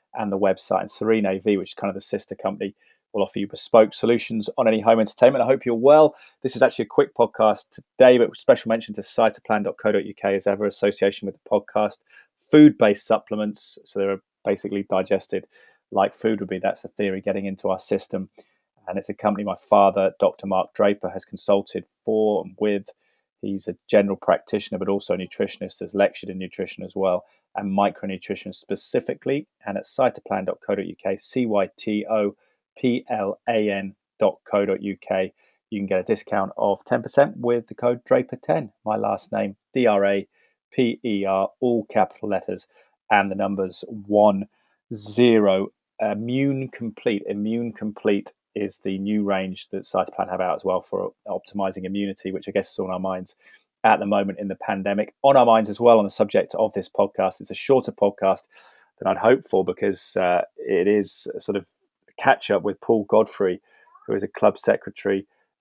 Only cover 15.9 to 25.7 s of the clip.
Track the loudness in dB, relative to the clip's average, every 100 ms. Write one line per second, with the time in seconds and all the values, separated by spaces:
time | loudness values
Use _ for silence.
15.9 | 0 0 0 -2 -2 -4 -4 -4 -4 -12
16.9 | -6 -4 -4 -4 -4 -6 -6 -4 -4 -4
17.9 | -4 -4 -10 -10 _ _ _ _ _ -10
18.9 | -8 -8 -4 -2 -2 -4 -8 2 4 6
19.9 | 4 -2 2 0 0 -4 -2 -2 0 0
20.9 | 0 -6 -10 -12 -10 0 0 -2 -10 -12
21.9 | _ -2 0 2 0 -4 -4 -2 -2 -6
22.9 | _ _ _ _ _ -8 -8 -8 -12 2
23.9 | 2 4 0 0 0 0 -6 -6 -6 -4
24.9 | -4 -2 -6 -6 -6 -6 -6 -14